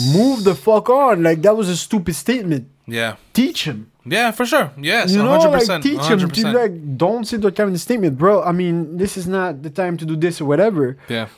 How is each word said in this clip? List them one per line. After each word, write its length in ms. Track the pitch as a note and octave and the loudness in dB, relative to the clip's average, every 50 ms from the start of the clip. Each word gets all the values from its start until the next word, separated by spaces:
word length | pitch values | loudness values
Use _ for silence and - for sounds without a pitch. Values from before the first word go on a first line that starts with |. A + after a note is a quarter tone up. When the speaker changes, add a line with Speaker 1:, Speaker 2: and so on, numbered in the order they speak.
| B2 C3 D3+ | 0 2 4
Speaker 1:
Move 280 | G3 B3 C#4 C4 A3+ F#3+ | 4 4 4 2 2 0
the 120 | G3 E3+ | 0 0
fuck 340 | - - A3 A3 G#3 G#3 A#3 | 0 2 2 2 2 4 2
on. 340 | B3+ C#4 C#4 B3 G3+ E3+ E3 | 2 4 4 2 2 2 2
Like, 180 | E3 E3 D#3+ | 2 2 4
that 140 | D#3+ G#3 A3 | 4 2 4
was 140 | A3+ G3+ F3+ | 2 0 -2
a 80 | F3+ | -2
stupid 380 | D#3+ - - A3 G#3 E3+ F3 D#3 | -4 -4 -2 -2 -2 -2 -2 -6
statement. 520 | - - A#3 B3+ B3+ G3 E3+ D3+ B2+ A2+ - _ _ - | -6 -2 -2 -2 -2 0 -2 -4 -4 -4 -10 _ _ -14
Speaker 2:
Yeah. 300 | A#2+ A#2 A#2 A#2 A2 G#2 - _ _ - | -8 -4 -4 -4 -4 -6 -10 _ _ 0
Speaker 1:
Teach 320 | A3+ C4 F4 - - - | 0 0 0 0 -4 -6
him. 260 | D#3 A2+ G#2+ A2 _ _ _ - | -6 -8 -10 -12 _ _ _ -8
Speaker 2:
Yeah, 260 | B2 E3+ A3 A#3+ A3+ | -4 -2 0 0 0
for 140 | G#3+ - B3 | 0 -2 -2
sure. 260 | A#3 D#4 C#4 F#3 C#3 - C#3 | 0 2 0 0 -2 -6 -8
Yes, 320 | C#3 E3 G#3+ A#3 F#3+ F#3 | -4 -2 0 0 0 2
Speaker 1:
You 60 | G3 | 2
know, 100 | G#3 G#3+ B3+ C#4+ | 2 4 4 4
Speaker 2:
a 60 | D#4+ | 4
hundred 200 | E4 D4+ C#4+ B3+ | 4 4 4 4
percent, 240 | A#3 G3 F3+ D#3 - | 2 2 0 0 0
Speaker 1:
like, 80 | C#4 | -2
teach 80 | D4 C#4+ | -2 0
him. 60 | D4 | 0
Speaker 2:
a 20 | |
hundred 220 | D#4 A3+ F#3+ F3+ E3 | 2 2 2 2 0
percent. 260 | C#3 A3 A3+ - A#3 | -2 -2 -2 0 0
Speaker 1:
Like, 420 | B3 A#3 G3+ F3 E3 D3 D3 C3 | 0 0 0 -4 -6 -8 -6 -2
don't 280 | A#2 E3 F#3 A3+ A#3+ G#3+ | 0 0 0 0 -2 -4
say 120 | - A#3+ | -6 -4
the 140 | G#3+ G#3 G3 | -2 -2 0
kind 200 | E3+ G#3+ G#3+ G3 F#3 | 0 0 -2 -2 -2
of 60 | E3 | -4
statement, 360 | - - B3 A3+ F#3 D#3 C3 | -4 -4 -2 0 0 -2 0
bro. 240 | B2+ E3 G3 G#3 F3+ | 2 2 4 4 4
I 120 | D#3 F3 E3+ | 2 0 -2
mean, 420 | F3+ F3+ F3 E3+ E3+ D#3+ C#3+ E3+ | 0 0 0 -2 -2 -4 -6 -6
this 200 | F3 G3 G3 - | -6 -6 -6 -6
is 100 | F#3+ E3+ | -6 -6
not 360 | F3+ F#3+ F#3+ F#3 F3+ D3 C3+ D3 | -4 -2 -2 -2 -4 -6 -8 -12
the 60 | D#3 | -10
time 280 | C#3 G3 F#3 F3 E3+ | -6 -4 -4 -4 -4
to 80 | D3 D#3+ | -6 -4
do 100 | D#3+ D#3+ | -4 -4
this 240 | D#3 E3+ F3+ F3 - | -2 -2 -2 -2 -2
or 60 | D3+ | -2
whatever. 520 | C#3 C#3+ D#3+ G3+ A3+ F#3+ D3+ C3+ B2 C#3 - - - | 0 2 4 4 2 2 0 -2 -2 -4 -8 -10 -6
Speaker 2:
Yeah. 180 | A#2 A2+ A2 - - | -6 -6 -6 -8 -12